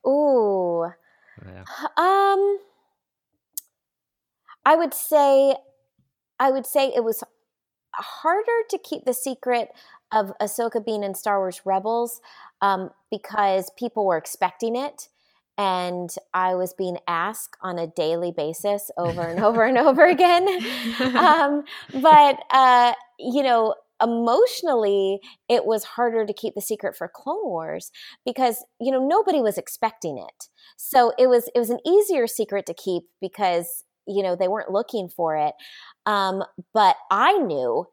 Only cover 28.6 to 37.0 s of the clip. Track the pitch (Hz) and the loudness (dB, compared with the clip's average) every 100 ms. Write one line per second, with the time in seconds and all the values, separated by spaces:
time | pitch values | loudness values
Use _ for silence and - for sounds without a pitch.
28.6 | - _ 240 262 269 370 427 330 220 202 | -12 _ -2 0 2 2 2 0 0 -2
29.6 | - - 220 - 165 131 82 _ - _ | -10 -6 -6 -6 -10 -10 -14 _ -20 _
30.6 | - _ - 262 240 - 254 240 233 240 | -20 _ 0 4 4 4 4 4 2 -2
31.6 | 226 240 - 381 415 330 226 - 214 202 | -2 -4 2 2 4 0 -2 -2 -4 -4
32.6 | 190 170 - 175 170 _ 190 190 196 175 | -6 -10 -4 -4 -6 _ -12 -2 0 0
33.6 | 175 - - _ - 196 190 180 185 208 | -4 -12 -16 _ -6 -2 -2 -2 -2 -2
34.6 | - 196 226 220 180 - 165 156 151 - | -4 -4 -4 -6 -8 -4 -2 0 -2 -4
35.6 | - - - _ - 208 190 190 - - | -20 -20 -20 _ -4 -2 -2 -4 -8 -12
36.6 | - 220 196 - | -4 2 4 2